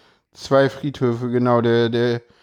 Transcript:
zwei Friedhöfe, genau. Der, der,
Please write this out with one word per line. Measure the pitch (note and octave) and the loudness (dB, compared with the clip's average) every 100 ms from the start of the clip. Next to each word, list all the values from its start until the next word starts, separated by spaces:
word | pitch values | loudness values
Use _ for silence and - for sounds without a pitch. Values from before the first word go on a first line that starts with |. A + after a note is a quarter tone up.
| _ _ _ | _ _ _
zwei | - - C3+ C3+ | -14 0 2 2
Friedhöfe, | - D3 C3 B2 A#2 B2 | 0 -8 -2 -2 -2 -2
genau. | B2 B2 A#2+ | 0 2 2
Der, | A#2 A#2 A#2 | 2 2 0
der, | A#2 A#2+ A#2+ _ _ | 0 -2 -2 _ _